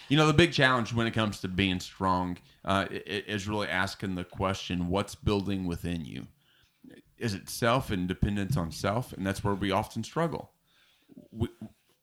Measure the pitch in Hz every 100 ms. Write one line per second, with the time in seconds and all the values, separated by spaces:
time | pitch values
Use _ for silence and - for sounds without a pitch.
0 | - 147 156 151 170 - 131 123 104 117
1 | 113 110 107 98 98 92 98 90 - -
2 | 95 90 90 87 - - - 98 92 98
3 | - 101 - 104 98 107 90 90 95 -
4 | 101 90 92 - 95 98 - 90 87 95
5 | 101 - 104 104 98 98 90 85 85 85
6 | 65 53 - _ _ _ _ _ - -
7 | - - 113 95 - - 117 123 - 98
8 | 90 92 107 101 98 - 82 78 98 113
9 | - - 98 98 101 98 98 95 110 113
10 | 110 156 165 - - _ _ _ _ _
11 | _ - - 113 117 - 110 - _ _